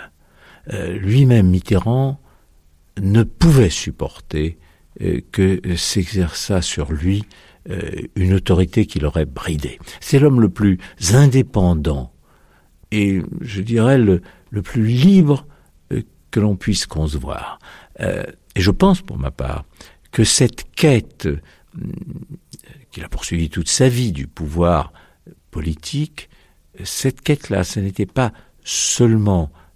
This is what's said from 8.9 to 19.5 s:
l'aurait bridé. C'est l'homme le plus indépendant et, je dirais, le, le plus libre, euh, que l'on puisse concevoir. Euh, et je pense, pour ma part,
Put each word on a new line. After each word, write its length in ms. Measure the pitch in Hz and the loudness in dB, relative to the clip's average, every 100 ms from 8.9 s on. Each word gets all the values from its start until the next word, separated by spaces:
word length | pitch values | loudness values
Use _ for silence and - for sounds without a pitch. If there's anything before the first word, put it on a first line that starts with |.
| - | -2
l'aurait 260 | 73 80 | -2 -2
bridé. 540 | 71 67 - 78 71 - - - | -4 -6 -8 -6 -8 -12 -20 -18
C'est 180 | - 139 | 0 4
l'homme 220 | 147 123 | 4 4
le 80 | 107 | 2
plus 300 | - 104 92 - - 87 | 2 2 2 -4 -6 2
indépendant 1000 | 123 143 131 127 104 90 80 80 69 62 _ _ _ _ _ _ _ _ | 6 6 4 0 2 2 2 -2 -4 -8 _ _ _ _ _ _ _ _
et, 320 | 107 101 95 - - | -2 0 0 -4 -10
je 200 | - 101 | -10 -8
dirais, 380 | 107 113 120 135 | -2 0 4 4
le, 220 | 107 90 - _ _ | 4 2 -2 _ _
le 120 | 104 | -8
plus 220 | 90 123 | -6 -2
libre, 640 | 110 123 175 196 147 139 - - _ _ _ | 0 4 6 6 4 2 -4 -20 _ _ _
euh, 100 | - - _ _ | -8 -8 _ _
que 80 | 110 | -2
l'on 160 | 104 92 | 0 -2
puisse 300 | - 95 - | -2 -4 -4
concevoir. 720 | 80 78 71 - - - - - - _ - | -4 -4 -6 -8 -10 -12 -16 -20 -20 _ -8
Euh, 240 | - 92 - - _ | -6 -6 -10 -16 _
et 60 | - | -2
je 100 | 95 | 0
pense, 300 | 185 190 185 | 4 2 2
pour 160 | - - | -2 -8
ma 140 | 67 | -8
part, 340 | - 65 | -6 -8